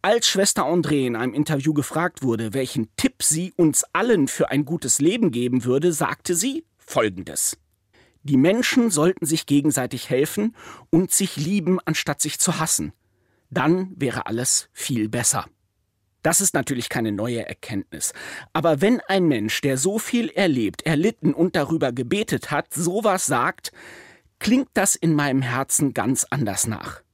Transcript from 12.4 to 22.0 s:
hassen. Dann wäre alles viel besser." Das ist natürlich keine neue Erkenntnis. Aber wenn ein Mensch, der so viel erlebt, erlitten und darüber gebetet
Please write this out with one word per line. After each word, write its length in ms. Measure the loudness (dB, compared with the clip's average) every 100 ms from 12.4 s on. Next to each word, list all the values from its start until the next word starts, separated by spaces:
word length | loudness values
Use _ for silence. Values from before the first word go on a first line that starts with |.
| -2 0
hassen. 320 | -2 -2 -4 -10 _ _ _ _ _
Dann 380 | 0 2 2 -2 -4
wäre 300 | -4 -4 -6
alles 420 | -4 0 -2 -4
viel 380 | -12 -4 -2 0
besser." 360 | -2 -2 -2 -6 _ _ _ _ _ _ _
Das 160 | 0 2
ist 140 | 2
natürlich 340 | 0 -2 -4 -2
keine 240 | -2 0
neue 340 | -2 -2 -4 -6
Erkenntnis. 680 | -12 -8 -8 -8 -8 -8 -8 -16 -16 -6
Aber 260 | 0 2 4
wenn 220 | 4 2
ein 260 | 2 2 2
Mensch, 320 | 2 0 -2
der 180 | 0 0
so 220 | 0 -2
viel 300 | -2 -2 -2
erlebt, 540 | 0 0 2 0 -2
erlitten 500 | -2 2 0 0 -2
und 240 | 2 0 0
darüber 340 | -2 0 0
gebetet 580 | -2